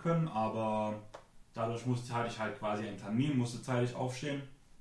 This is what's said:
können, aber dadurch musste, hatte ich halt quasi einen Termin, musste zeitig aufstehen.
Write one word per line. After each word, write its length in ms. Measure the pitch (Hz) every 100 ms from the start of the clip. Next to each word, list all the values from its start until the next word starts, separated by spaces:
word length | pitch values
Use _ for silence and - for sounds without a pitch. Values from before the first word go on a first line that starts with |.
können, 240 | 170 165 156
aber 720 | 110 110 110 110 107 107 107 - - - - -
dadurch 320 | 113 113 117 123
musste, 260 | 123 -
hatte 160 | 117 113
ich 100 | -
halt 200 | 107 -
quasi 280 | 110 107 104
einen 120 | 95
Termin, 400 | 98 113 147 131
musste 240 | 120 113
zeitig 320 | - 120 123
aufstehen. 480 | - 127 - 147 139 135 - - -